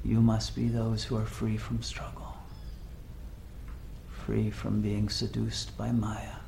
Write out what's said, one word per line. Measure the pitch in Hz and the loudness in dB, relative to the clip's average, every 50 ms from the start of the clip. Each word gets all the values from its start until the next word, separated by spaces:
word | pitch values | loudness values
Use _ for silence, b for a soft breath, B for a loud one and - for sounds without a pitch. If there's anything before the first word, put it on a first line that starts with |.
| - | 2
You | 107 110 113 | 4 6 8
must | 113 117 113 113 113 - - | 8 8 8 6 2 0 0
be | - 117 120 | 2 2 2
those | 117 117 113 113 113 107 - | 4 2 2 2 2 2 0
who | - 123 | 0 0
are | 110 110 110 | 2 2 0
free | - - 117 110 107 107 | 0 0 0 0 2 0
from | - - 120 113 113 | 0 0 -2 -2 -2
struggle, | - - - - - - - - - - - - - - - - - - - - - - - - - - - - - - - - - - - - - - - - - - - - - | -2 -4 -6 -6 -6 -8 -8 -8 -8 -8 -10 -10 -12 -12 -10 -10 -10 -10 -10 -10 -12 -10 -12 -12 -12 -12 -10 -10 -10 -10 -12 -12 -12 -12 -10 -10 -10 -10 -10 -10 -10 -12 -12 -12 -10
free | - - - - 110 110 110 107 | -10 -8 -4 0 2 2 2 2
from | 104 - - 104 104 104 | 0 -2 -2 2 2 2
being | 104 104 104 104 104 104 | 4 2 2 2 2 2
seduced | - - 117 110 - 117 113 113 107 - - - - - | 0 0 -2 0 0 0 0 0 0 -2 -4 -6 -6 -4
by | 110 117 | 0 2
Maya | 120 120 104 107 107 107 110 - - - - | 4 4 4 2 -2 -4 -6 -8 -8 -10 -10